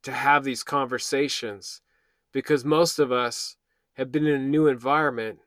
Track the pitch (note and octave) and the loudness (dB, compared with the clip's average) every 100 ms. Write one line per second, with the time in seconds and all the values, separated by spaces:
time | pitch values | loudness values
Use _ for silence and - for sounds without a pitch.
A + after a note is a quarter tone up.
0 | - - C#3 C#3+ C3+ B2 - C#3+ C3 B2 | -8 -2 2 2 2 -6 -4 -2 -2 -4
1 | - C#3 C#3+ - A#2 G2+ - - _ _ | -4 -2 -2 -4 -8 -10 -14 -18 _ _
2 | _ _ _ C3+ - D3 C3 D3+ E3+ - | _ _ _ -8 0 0 2 4 4 2
3 | C#3 B2 A#2+ - - - _ _ _ - | 2 2 0 -4 -10 -14 _ _ _ -8
4 | C3 D3+ D3+ C#3+ C3+ D3+ D#3 B2+ B2 D3 | -4 0 2 0 2 4 4 2 2 2
5 | D3+ A#2 A2 G#2 | 2 -2 -6 -8